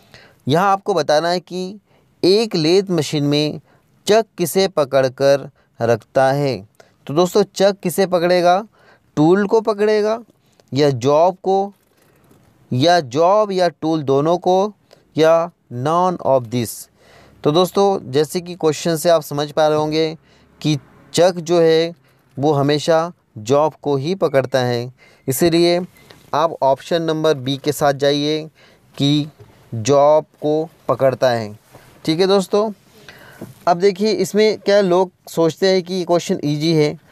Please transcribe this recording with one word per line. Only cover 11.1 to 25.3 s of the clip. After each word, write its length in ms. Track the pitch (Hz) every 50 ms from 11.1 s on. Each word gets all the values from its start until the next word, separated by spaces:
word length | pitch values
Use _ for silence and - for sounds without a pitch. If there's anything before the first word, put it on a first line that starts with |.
| 147 151 170 185 180 - -
को, 300 | 185 190 196 196 202 202 _ _ _ _ _ _ _ _ _ _ _ _ _ _ _ _ _ _ - 127
या 260 | 123 139 170 180 175
जॉब 520 | 151 120 117 151 165 180 202 214 214 202
या 180 | 190 180 180 170
टूल 340 | 151 _ 151 160 160 160 143
दोनों 340 | 131 135 139 147 165 175 175
को, 360 | - 180 185 190 196 214 202 _ _ _ _ _ _ _ - -
या 340 | 156 160 165 165 170 175 - _ _ - 123
none 440 | 120 127 151 170 175 180 185 175 - - -
of 160 | 135 131 120
this। 460 | 110 117 123 113 - - - - - _ _ _ _ - - - _ _ _ -
तो 80 | 147
दोस्तों, 600 | 147 180 185 170 - 202 202 202 196 - - 120
जैसे 300 | 127 147 156 - - 185
कि 140 | 170 180 175
क्वेश्चन 400 | - 156 156 143 - - 175 165
से 140 | 151 160 175
आप 120 | 165 160
समझ 300 | 151 - 147 143 151 147
पा 160 | 147 160 156 151
रहे 100 | 151 151
होंगे 400 | 156 156 151 160 160 156 160 - _ _ _ _ _ _ _ -
कि 180 | - 147 156 135 - _ _ - - _ -
चक 180 | 156 170 190
जो 300 | 180 175 156 165 175 170
है 400 | 165 160 160 160 165 170 170 _ _ _ _ _ _ _ _ 131
वो 140 | 135 156 147
हमेशा 580 | 139 139 143 147 147 - 170 160 160 165 175 - _ _ _ - 117
जॉब 360 | 107 107 139 143 156 156 - _
को 140 | - 147 143
ही 200 | 135 131 165 190
पकड़ता 440 | 190 175 151 147 135 127 123 - 131
है, 340 | 123 123 120 120 120 127 - _ _ _ _ _ _
इसीलिए 580 | 135